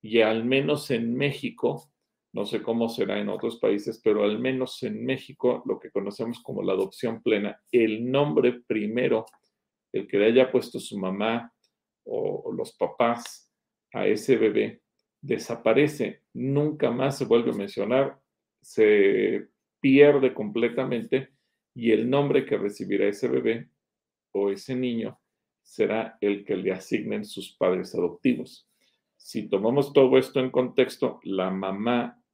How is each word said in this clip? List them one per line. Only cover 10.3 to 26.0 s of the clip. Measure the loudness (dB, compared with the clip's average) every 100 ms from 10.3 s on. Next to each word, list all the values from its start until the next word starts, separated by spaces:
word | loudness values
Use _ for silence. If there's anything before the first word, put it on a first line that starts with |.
| 6 4
puesto | 2 -2 -12
su | -10 -6
mamá | -6 -2 -2 -2 -8 _ _ _ _ _
o, | -8 -4 -4 -6
o | -8
los | -8 -8
papás | _ -6 0 0 0 -8 -18 _ _ _ _ _
a | -2 0
ese | 0 2 2
bebé, | 4 2 -2 -6 _ _ _ _
desaparece, | -6 -6 -4 -2 2 4 2 0 -8 -8 _
nunca | -8 -2 0 -2 -2 -2
más | 0 -2 -2
se |
vuelve | 2 2 2
a |
mencionar, | -4 -6 -6 0 0 0 -6 _ _ _ _
se | -8 2 6 6 6 4 0 -2 -8 _ _ _
pierde | 4 8 8 8 2
completamente | 0 -6 -2 -2 -2 -4 -4 -2 -4 -4 _ _ _ _
y | -4 2
el | 2 2
nombre | 2 2 0
que | 2 -2
recibirá | -2 -6 -4 0 0
ese | 0 -2
bebé | 0 0 -4 -8 _ _ _ _ _ _
o | -2 -2
ese | -2 -6
niño | -4 -2 -4 -6 -10 _ _ _ _
será | _ -2 0 0